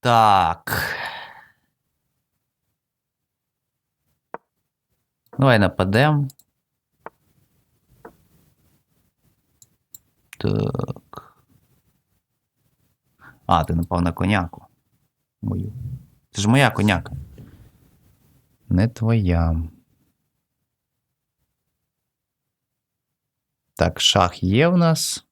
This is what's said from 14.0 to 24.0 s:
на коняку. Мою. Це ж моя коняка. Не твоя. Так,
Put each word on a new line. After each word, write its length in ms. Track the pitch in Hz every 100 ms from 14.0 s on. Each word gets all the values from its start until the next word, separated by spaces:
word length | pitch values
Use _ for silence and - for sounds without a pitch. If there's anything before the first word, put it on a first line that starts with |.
на 100 | 87
коняку. 520 | 85 90 104 85 - - _ _ _ _ _ _ _
Мою. 300 | 104 92 101 - - 131 - _ _
Це 120 | -
ж 60 | 104
моя 220 | 131 143
коняка. 420 | - 104 90 - - - - - - - _ _ _ _ _ _ _ _ _ _
Не 200 | 92 113
твоя. 720 | - 113 113 95 85 82 82 82 - _ _ _ _ _ _ _ _ _ _ _ _ _ _ _ _ _ _ _ _ _ _ _ _ _ _ _ _ _ _ _ _ _ _ _ _ _ _ _
Так, 260 | - 85 -